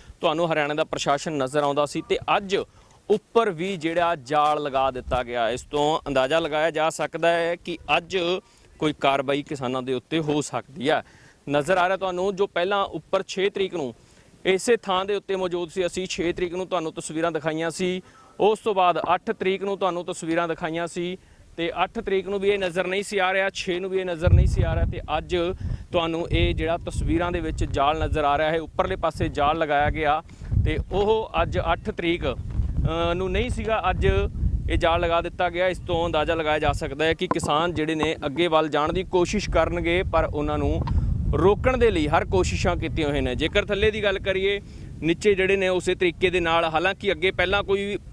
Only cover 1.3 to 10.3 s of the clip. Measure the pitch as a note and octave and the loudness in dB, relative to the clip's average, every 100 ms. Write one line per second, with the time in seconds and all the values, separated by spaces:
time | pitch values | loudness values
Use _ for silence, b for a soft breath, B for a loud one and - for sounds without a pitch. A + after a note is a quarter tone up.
1.3 | D3+ C3 D3 C#3+ C#3+ D3 E3 - - - | -2 0 2 2 2 0 -4 -4 -4 0
2.3 | E3+ G3 F#3 A2+ b b b - G#3 - | 0 0 -4 -4 b b b -2 -2 2
3.3 | A#3 A3+ D#3 F#3 F#3+ D#3+ E3 E3+ E3+ A#2+ | 2 2 -2 -6 -4 -2 0 0 0 0
4.3 | D3+ D3 D3+ D3 C3 C3+ B2+ - B2+ A#2+ | 2 2 2 0 0 0 -2 -2 -4 -2
5.3 | A#2+ A2+ A#2+ - D3 D3 D#3 D3 C3+ C3 | -2 0 -2 -4 0 2 0 0 0 2
6.3 | D#3+ E3 D3+ E3 D#3 D#3 - D3+ D#3+ E3+ | 2 0 0 0 0 -2 -2 -6 0 2
7.3 | E3+ E3+ F3 - F3 - D#3 E3+ F#3 E3+ | 2 0 -4 -8 -10 0 -2 0 -2 0
8.3 | F#3 b b b - D#3 C#3+ C#3 C#3 C3+ | -2 b b b -4 -2 2 2 2 0
9.3 | C#3+ C#3+ C#3 B2+ C3 B2+ B2+ - D#3+ D3+ | -2 -4 -6 -4 -4 -2 -4 -2 -4 0